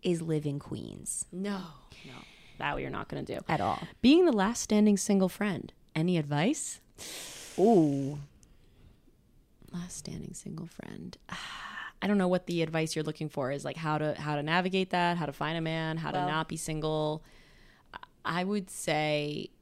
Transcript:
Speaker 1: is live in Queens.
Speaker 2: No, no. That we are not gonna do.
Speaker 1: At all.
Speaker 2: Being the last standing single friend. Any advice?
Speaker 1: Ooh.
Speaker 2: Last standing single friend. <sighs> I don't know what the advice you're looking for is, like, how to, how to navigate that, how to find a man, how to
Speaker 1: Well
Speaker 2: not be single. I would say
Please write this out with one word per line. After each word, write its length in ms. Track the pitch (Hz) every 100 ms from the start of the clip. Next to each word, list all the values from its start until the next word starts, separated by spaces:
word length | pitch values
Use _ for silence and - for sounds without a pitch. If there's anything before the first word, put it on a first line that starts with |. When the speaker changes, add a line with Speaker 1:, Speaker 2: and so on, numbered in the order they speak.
Speaker 1:
is 180 | 190 170
live 240 | 160 156 147
in 120 | 143
Queens. 640 | - - 57 50 - - -
Speaker 2:
No, 280 | 180 196 196 185 143 - - -
no. 60 | 123 - - - -
That 180 | 147 139
we 80 |
are 60 | 135
not 180 | - -
gonna 140 | 143
do. 160 | 135 - -
Speaker 1:
At 120 | 156
all. 220 | 98 - - -
Speaker 2:
Being 240 | 240 320 349
the 60 |
last 300 | 220 196 240
standing 340 | - 214 214 196
single 320 | - 196 185
friend. 440 | - 208 165 - - _
Any 240 | 156 170 175
advice? 640 | 147 147 185 311 - - _ - - - - - - -
Speaker 1:
Ooh. 600 | 196 214 156 139 135 147 143 - - - - - - - - _ _ _ _ _ -
Speaker 2:
Last 240 | 175 180 -
standing 380 | - 160 -
single 320 | - - 160 165
friend. 500 | - - 52 180 -
<sighs> 800 | - - - - - - - -
I 40 | 196
don't 120 | 208
know 100 | 180
what 180 | 180 -
the 160 | 170
advice 320 | 160 160 160
you're 100 | 156
looking 240 | 156 151 156
for 200 | - 131
is, 140 | 143
like, 120 | 143 165
how 180 | 160 151
to, 180 | 151
how 220 | 151 147 147
to 60 |
navigate 480 | 147 170 185 190 185
that, 260 | 180 175 175
how 80 | 147
to 60 |
find 240 | 139 151 165
a 40 |
man, 340 | 160 160 160 160
how 140 | 160
to 80 | 185
Speaker 1:
Well 100 | 180
Speaker 2:
not 200 | 156 160
be 80 | 160
single. 680 | - 156 156 156 151 156 - - - - - - _ - - _ -
I 180 | 165
would 240 | 185 208 180
say 800 | - - 151 151 151 147 151 - _